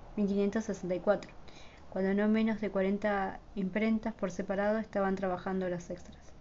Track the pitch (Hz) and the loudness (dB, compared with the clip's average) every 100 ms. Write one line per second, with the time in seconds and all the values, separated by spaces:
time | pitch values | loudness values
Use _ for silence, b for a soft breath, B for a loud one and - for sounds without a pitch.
0 | - - 202 202 202 220 220 196 175 180 | -8 0 2 4 4 2 -2 -4 -2 0
1 | 190 196 - - B B B B - 190 | 2 2 0 -14 B B B B -8 0
2 | 190 196 214 220 220 214 208 190 190 202 | 2 4 4 4 2 0 0 2 2 2
3 | 214 202 190 - - - 190 214 220 220 | 2 0 0 -4 -8 -4 -2 2 2 2
4 | 226 - 190 175 196 190 208 220 214 202 | 0 -2 -2 -2 -2 0 2 2 0 0
5 | 190 190 190 180 196 190 185 175 - 175 | 2 2 0 0 -2 0 0 -2 -4 -10
6 | - - - - | -10 -16 -18 -18